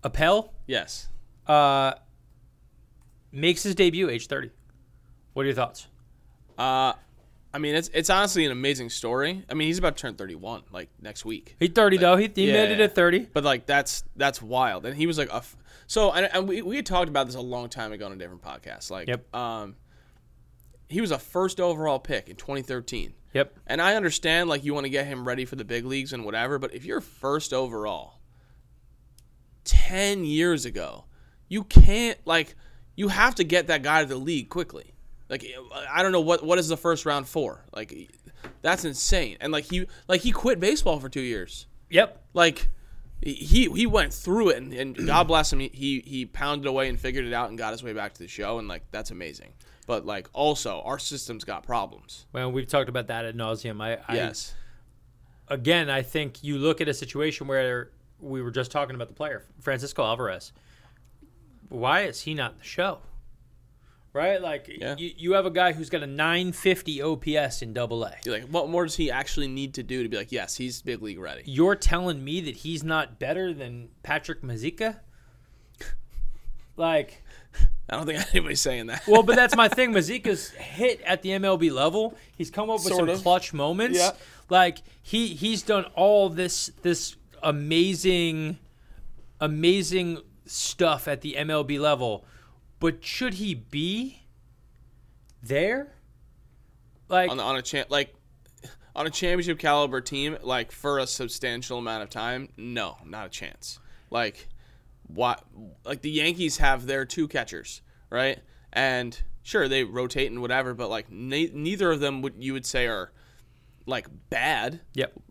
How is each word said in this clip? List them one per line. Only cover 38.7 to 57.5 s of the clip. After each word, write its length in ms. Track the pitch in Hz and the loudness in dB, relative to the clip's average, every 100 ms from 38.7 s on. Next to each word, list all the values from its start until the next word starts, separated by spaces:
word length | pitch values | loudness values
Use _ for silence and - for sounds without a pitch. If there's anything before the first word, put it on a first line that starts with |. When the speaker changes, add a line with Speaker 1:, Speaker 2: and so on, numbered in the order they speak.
| 185 160 | 0 -2
Speaker 2:
insane. 520 | 131 - 185 120 - | -4 2 2 2 -6
And, 100 | 147 | -4
like, 120 | 151 | -4
he, 240 | 147 180 185 - - | -2 -4 -4 -10 0
like, 140 | 185 | 0
he 100 | 247 | 2
quit 280 | - 240 185 | 2 2 2
baseball 400 | 190 302 185 151 | 2 4 2 0
for 100 | 131 | -4
two 120 | 143 | -6
years. 440 | 127 107 87 - - - - | -4 -6 -8 -14 -18 -20 2
Speaker 1:
Yep. 320 | 165 214 - - | 4 4 0 -6
Speaker 2:
Like, 340 | 175 170 - - - - - - - | 4 4 6 2 2 -8 -16 -14 -6
he, 480 | 147 - 151 240 214 | -6 -4 6 6 6
he 140 | - 233 | 2 2
went 260 | 208 139 | 4 2
through 360 | - 175 214 196 | -4 0 2 4
it, 80 | 123 | 2
and, 160 | 131 | -2
and 340 | 131 135 - - | -8 -8 -4 2
God 160 | 156 160 | 4 6
bless 240 | 160 151 | 4 4
him, 80 | 135 | 2
he, 120 | 135 | 0
he, 300 | 127 139 131 135 | -4 -4 -4 -6
he 200 | 131 120 | -8 -8
pounded 400 | - 143 143 139 | -4 -4 -2 -2
away 200 | 131 135 | 0 0
and 120 | 123 | -2
figured 260 | 131 139 120 | -2 -4 -4
it 80 | |
out 160 | 120 113 | -4 -6
and 80 | 113 | -6
got 140 | 110 | -8
his 100 | 113 | -8
way 120 | 120 | -8
back 200 | 107 101 | -8 -8
to 60 | - | -12
the 80 | 85 | -16
show, 320 | - 101 117 | -8 -6 -6
and, 80 | 104 | -8
like, 160 | 85 - | -12 -12
that's 180 | 107 107 | -12 -10
amazing. 440 | 90 82 69 50 - - - - | -12 -14 -14 -20 -20 -20 -20 -6
But, 180 | 110 - | -6 -4
like, 240 | 101 - | -10 -10
also, 480 | - 151 147 113 87 117 | 0 0 0 -6 -8 -8
our 140 | 135 | -8
system's 440 | - 143 - 110 101 | -8 -10 -12 -12 -10
got 180 | 92 | -12
problems. 640 | - 117 98 50 - - - | -4 -4 -4 -10 -20 -20 -12
Speaker 1:
Well, 200 | 127 127 | -8 -4
we've 160 | 131 127 | -4 0
talked 220 | 143 123 | 0 0
about 180 | 123 110 | -6 -6
that 180 | 117 113 | -8 -8
ad 100 | 117 | -6
nauseum. 460 | 110 110 117 107 | -6 -6 -8 -8
I, 140 | 110 117 - | -6 -6 -4
I 80 | 117 | -4
Speaker 2:
Yes. 380 | 78 - - - - - - - _ _ - - - | -4 -8 -10 -12 -12 -18 -20 -20 _ _ -20 -20 -8
Speaker 1:
again, 420 | 139 127 170 147 | -4 2 2 2
I 140 | 135 | -2
think 400 | 127 160 139 - | -2 -4 -6 -8
you 140 | 147 139 | -6 0
look 200 | 151 160 | 0 0
at 80 | 151 | -2
a 60 | |
situation 540 | 131 127 139 156 147 | -4 -6 -4 -4 -4
where 420 | 139 | -2